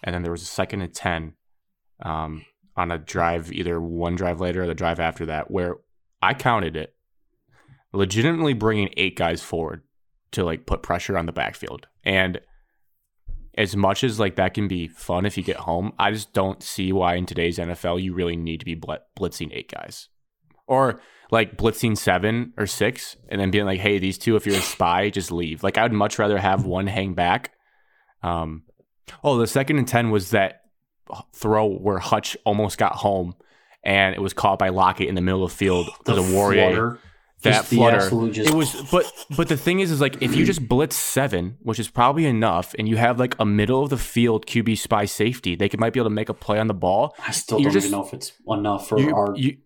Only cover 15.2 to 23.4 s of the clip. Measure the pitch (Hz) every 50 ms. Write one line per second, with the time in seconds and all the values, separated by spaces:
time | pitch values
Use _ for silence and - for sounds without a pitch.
15.2 | 95 104 - - 87 - - - - 87 82 87 92 107 - - 98 101 107 107
16.2 | 104 - _ 101 95 95 98 - - - - - 95 92 95 98 92 87 87 90
17.2 | 90 - - 90 85 85 87 - 87 85 87 - - 90 87 90 95 92 87 90
18.2 | 90 85 85 85 82 82 82 80 - 82 82 82 78 - 78 - _ _ _ -
19.2 | 95 87 - - 85 71 - - - _ - 50 50 50 - - - _ _ _
20.2 | _ _ _ _ _ _ _ _ _ - 131 160 170 131 107 - - - _ _
21.2 | _ - - 113 110 92 - - - 117 107 - - 117 107 104 - - 92 90
22.2 | 90 107 113 117 123 - - - 107 95 - - 104 110 139 - - - - _
23.2 | _ - - 98